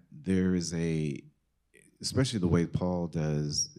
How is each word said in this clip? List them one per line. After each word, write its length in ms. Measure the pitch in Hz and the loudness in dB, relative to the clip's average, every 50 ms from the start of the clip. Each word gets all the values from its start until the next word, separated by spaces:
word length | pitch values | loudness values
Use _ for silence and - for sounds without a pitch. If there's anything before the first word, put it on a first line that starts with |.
| - _ | -20 _
there 440 | - 76 71 95 95 92 92 92 92 | -20 -8 -2 0 2 2 4 4 2
is 180 | 90 85 82 87 | 2 0 -2 -2
a, 460 | 82 82 82 80 78 78 76 67 - - - - _ _ _ _ _ _ _ _ - _ _ _ _ | -2 -2 0 0 0 0 -2 -4 -6 -10 -16 -20 _ _ _ _ _ _ _ _ -20 _ _ _ _
especially 380 | - - - 127 135 131 120 104 | -10 -4 0 0 0 0 0 0
the 80 | 87 87 | 2 4
way 180 | 85 85 85 | 4 4 2
Paul 420 | 80 - - 90 90 90 87 85 82 | 2 0 -2 0 0 0 0 -2 -2
does 600 | 80 85 76 78 76 76 76 73 73 - - - - | -2 -2 -2 0 0 0 -2 -2 0 -2 -2 -2 -4